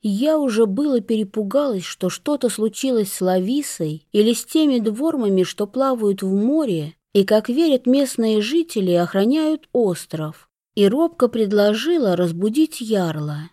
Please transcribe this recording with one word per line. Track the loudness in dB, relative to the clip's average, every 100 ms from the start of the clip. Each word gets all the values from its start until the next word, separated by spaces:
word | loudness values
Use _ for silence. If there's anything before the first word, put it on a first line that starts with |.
Я | -2 -2 0 2
уже | 0 2
было | 2 2 0 0
перепугалась, | 0 -2 -2 -4 -2 0 0 -4
что | -8 -6 -6
что-то | -4 -4 -2 -2
случилось | -2 -4 -2 -2 0 -2
с | -2
Лависой | 0 0 0 -2 -4 -6 -6 -6 _
или | 2 2
с | 2 -2
теми | 0 2 2
двормами, | -2 -2 -2 0 0 2
что | 0 -2 -6
плавают | -2 -2 0 0 -2
в | -2
море | 0 0 0 0 -2 -6 -12 _
и, | 0
как | 4 2 2
верят | 0 2 2 2
местные | 2 2 0 0 0
жители, | 0 -2 -2 -2 0
охраняют | 2 0 0 2 2 0 -2 -4
остров, | 0 0 -2 -8 -8 -8 -10 _ _ _
и | 2 2
робко | 4 0 2 0
предложила | 0 0 2 2 2 0 0 2 2
разбудить | 0 0 -2 0 0 -2
Ярла. | -2 0 0 -4 -6 -8 -12